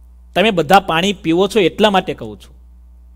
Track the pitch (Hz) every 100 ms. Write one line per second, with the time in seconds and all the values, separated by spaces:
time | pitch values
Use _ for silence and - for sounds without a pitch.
0 | - - - 175 214 180 147 190 190 160
1 | 190 196 160 170 196 220 165 - 208 190
2 | 156 139 113 104 - - - - - -
3 | -